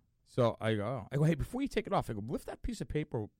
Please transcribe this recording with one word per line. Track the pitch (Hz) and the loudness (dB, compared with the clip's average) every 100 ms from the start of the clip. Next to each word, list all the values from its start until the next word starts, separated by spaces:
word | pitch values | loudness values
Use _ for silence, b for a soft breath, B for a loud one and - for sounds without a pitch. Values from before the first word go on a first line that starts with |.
| _ _ _ | _ _ _
So | - 117 - | 2 2 2
I | 110 110 | 0 0
go, | 101 131 - | 0 -4 -4
I | 143 | 4
go, | |
"Hey, | 151 156 | 4 4
before | 120 247 | -2 -2
you | 277 | 0
take | 220 208 | -2 0
it | |
off," | 185 123 | 0 0
I | |
go, | 107 110 | -4 -4
"lift | 156 - | -6 -6
that | - | -8
piece | - 226 | -6 -6
of | 135 | -4
paper | 151 151 123 104 | -4 -2 -4 -6